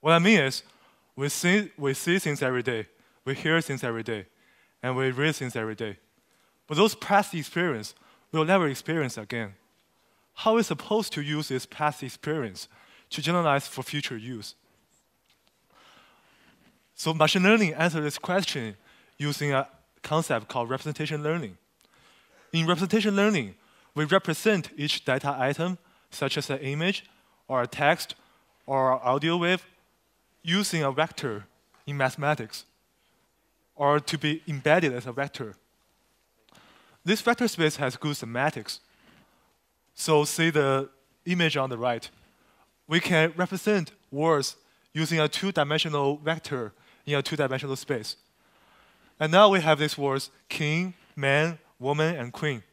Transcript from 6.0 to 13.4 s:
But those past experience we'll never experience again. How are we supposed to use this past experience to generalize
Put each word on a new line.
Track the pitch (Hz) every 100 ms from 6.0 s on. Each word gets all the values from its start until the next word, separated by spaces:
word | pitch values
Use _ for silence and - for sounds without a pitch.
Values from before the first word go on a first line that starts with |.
| _ _ _ _ _ _ _
But | 151
those | 208
past | - - 202 202
experience | 170 139 - 175 120 107 - _ _ _
we'll | 160 156
never | 190 160
experience | 131 - 165 139 117
again. | 104 120 107 98 _ _ _ _ _ _ _
How | - 220
are | 226
we |
supposed | 220 156 - 214 214
to | -
use | 147 151 151
this | 127 -
past | - 151 143
experience | 131 - - 156 117 90 - _ - - _
to | -
generalize | 156 175